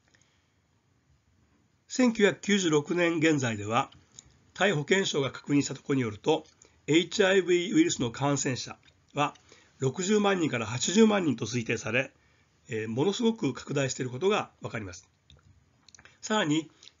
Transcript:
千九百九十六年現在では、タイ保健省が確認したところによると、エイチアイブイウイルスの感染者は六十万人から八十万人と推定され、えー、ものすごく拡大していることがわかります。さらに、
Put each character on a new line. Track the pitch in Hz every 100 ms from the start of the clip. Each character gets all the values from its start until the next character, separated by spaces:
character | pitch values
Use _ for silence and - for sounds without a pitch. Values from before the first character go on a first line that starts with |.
| _ _ _ _ _ _ _ _ _ _ _ _ _ _ _ _ _ _ _
千 | - 247
九 | 226
百 | 196 -
九 | 196 202
十 | 180
六 | 151 147 175
年 | 170 170
現 | 160 151
在 | 123 104
で | 101
は、 | 117 - - _ - _ _ _
タ | - 190
イ |
保 | 156 143
健 | 190 190
省 | 156
が | 131
確 | - -
認 | 143
し | 131
た |
と | 135
こ | -
ろ | 135
に |
よ | 117
る | 101
と、 | - 156 - _ _ _ -
エ | 160
イ | 170
チ | - 190
ア |
イ | 190
ブ | 175
イ | 175 175
ウ | 156
イ |
ル | 170
ス | -
の | 123
感 | - 139 139
染 | 147 123
者 | - - _ _ _ 143
は | 143 - _ - _ _
六 | 131 156
十 | 185 214
万 | 202 190
人 | 147
か | 123
ら | 110
八 | 123 -
十 | 190 220
万 | 202 165
人 | 113
と | 107
推 | 123 113
定 | 113
さ | 110
れ、 | 120 135 _ _ _ _ _ -
え | 110 110
ー、 |
も | 113 180
の |
す | 196
ご | 226
く | 220 139
拡 | 120 -
大 | 143 135
し | -
て |
い | 127
る |
こ | 123
と | 190
が | 202 110 _
わ | 110
か | 117
り | 98
ま |
す。 | 92 _ _ _ - _ _ _ _ _ - - _
さ | - 214
ら | 165
に、 | 151 151 _ - _